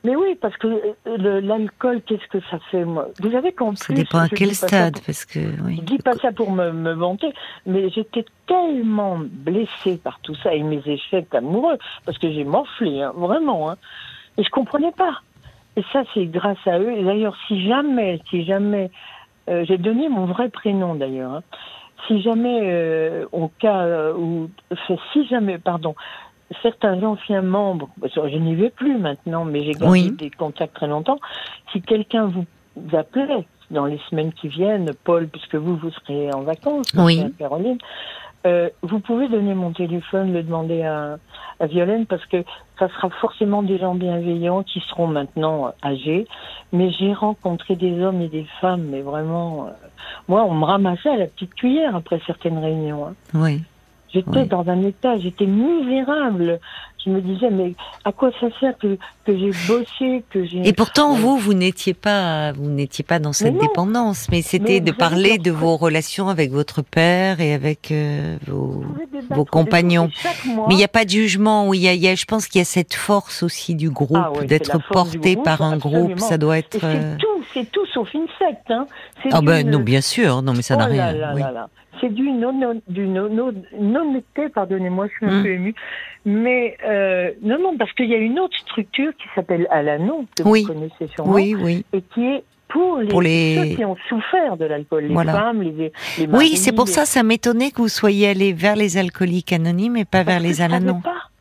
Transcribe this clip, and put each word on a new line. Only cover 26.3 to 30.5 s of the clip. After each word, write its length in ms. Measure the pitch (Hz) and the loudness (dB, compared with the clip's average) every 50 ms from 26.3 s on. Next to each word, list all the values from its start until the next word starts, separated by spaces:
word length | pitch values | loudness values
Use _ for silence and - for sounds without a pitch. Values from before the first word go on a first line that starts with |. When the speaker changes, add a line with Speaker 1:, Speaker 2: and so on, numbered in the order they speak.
| _ _ _ _ - - | _ _ _ _ -16 -2
Speaker 1:
certains 420 | - 233 226 _ - 208 185 180 208 | -2 -2 0 _ 0 0 2 2 0
anciens 380 | 220 214 196 - - 208 190 | -2 -2 -4 -4 -2 0 0
membres, 480 | 190 185 185 202 208 196 185 165 143 - - - - 131 - | 2 2 2 2 2 0 -2 -4 -6 -8 -10 -8 -8 -4 -2
je 220 | 160 151 147 143 | -2 -2 0 0
n'y 180 | 156 165 165 165 | 0 0 0 2
vais 140 | 165 208 247 | 2 0 0
plus 280 | - - 247 294 269 | 0 -2 0 0 0
maintenant, 460 | 233 185 151 139 - _ 175 165 165 165 | 0 0 -2 -4 -6 _ -6 -4 -4 -4
mais 180 | 160 147 147 147 | -2 -2 -2 -2
j'ai 80 | 151 151 | -2 -2
gardé 140 | 151 175 170 | 2 6 6
Speaker 2:
Oui. 200 | 185 185 180 180 | 6 6 6 2
Speaker 1:
des 180 | 262 - 156 143 | -2 -6 -10 -12
contacts 460 | - - 165 151 | -6 -6 -6 -6